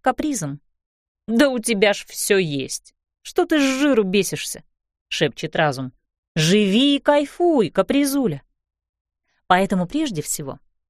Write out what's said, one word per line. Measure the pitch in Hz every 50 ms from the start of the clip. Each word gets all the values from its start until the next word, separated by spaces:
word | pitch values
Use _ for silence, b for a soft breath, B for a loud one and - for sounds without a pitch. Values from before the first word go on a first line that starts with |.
капризом. | - 269 254 - 269 302 277 214 165 139 143 147 _ _ _ _ _ _ _ _ _ _ _ _ _ -
«Да | 226 233 294 277
у | 254 240
тебя | 214 - 233 196 214 202 202
ж | - -
все | - - - - - 208 190
есть! | 185 156 143 139 131 - - - - - _ _ _ _ _ _ -
Что | - - - 349
ты | - 330 302
с | 277
жиру | 269 262 262 294 294 262 220 208
бесишься?» — | 185 185 202 185 - 160 - - - - - - _ _ _ _ _ _ _ _ -
шепчет | - - 170 139 - - - 156 -
разум. | 175 160 147 131 131 131 127 - _ _ _ _ _ _ _ -
«Живи | 165 156 165 190 214 208 190 190 233 269 285 285
и | 277
кайфуй, | - - 294 294 294 - - - 349 349 320 262 202 147
капризуля!» | - - 185 - 262 277 285 269 269 285 254 196 147 135 - _ _ _ _ _ _ _ _ _ _ _ _ _ _ _ _ _ _ _ _
Поэтому | - 185 185 196 190 208 180 180
прежде | 175 - 302 320 277 196 151
всего | - - - - 147 135 127 - _ _ _ _ _ _